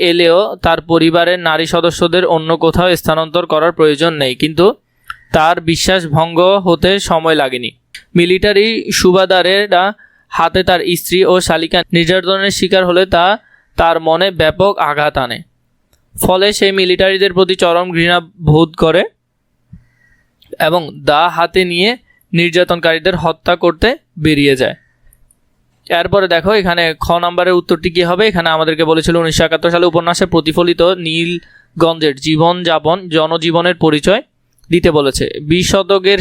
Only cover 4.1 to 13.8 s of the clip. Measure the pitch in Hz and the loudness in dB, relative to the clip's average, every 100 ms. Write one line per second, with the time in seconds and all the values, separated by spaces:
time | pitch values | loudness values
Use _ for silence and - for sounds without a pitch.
4.1 | 156 131 123 151 160 190 - _ _ - | -2 -4 -2 -4 2 0 0 _ _ -20
5.1 | - _ 165 156 175 160 160 - 190 165 | -20 _ 0 0 0 -2 -2 0 -2 -2
6.1 | 147 165 165 180 202 185 165 180 196 - | -2 0 2 2 2 0 0 0 0 -2
7.1 | 170 160 160 135 127 117 - _ - _ | -2 0 0 0 -4 -10 -14 _ -20 _
8.1 | 175 175 180 208 196 220 226 - 190 185 | 0 2 2 2 2 2 0 -4 0 2
9.1 | 185 190 185 175 196 208 180 196 214 _ | 4 2 2 2 0 0 0 0 -4 _
10.1 | _ _ - 165 185 185 180 - 175 - | _ _ -2 -2 0 0 0 0 -4 -2
11.1 | 180 185 180 - 160 165 180 165 170 165 | 0 2 2 0 -2 -2 -4 -2 0 0
12.1 | 185 175 190 196 190 185 190 180 175 190 | 0 0 -2 -2 -2 0 0 2 2 2
13.1 | 175 180 220 _ _ _ - | 2 2 0 _ _ _ -2